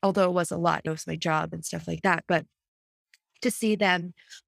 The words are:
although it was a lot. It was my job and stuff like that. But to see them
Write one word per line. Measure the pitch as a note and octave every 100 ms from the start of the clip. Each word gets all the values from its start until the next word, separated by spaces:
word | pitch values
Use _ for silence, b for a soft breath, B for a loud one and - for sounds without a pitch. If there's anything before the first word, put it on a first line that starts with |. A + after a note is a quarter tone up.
although | G3 F#3+ F3+
it |
was | F3+ E3+
a | E3+
lot. | E3+ D#3
It | D#3+
was | D#3+
my | - D#3+
job | E3 D#3 D#3+
and | E3
stuff | - E3+
like | E3 E3
that. | G3 E3+ -
But | E3 - _ _ _ _ _ _ _ _ -
to | B3
see | - A3
them | G#3 G3 F3+ F3 - B B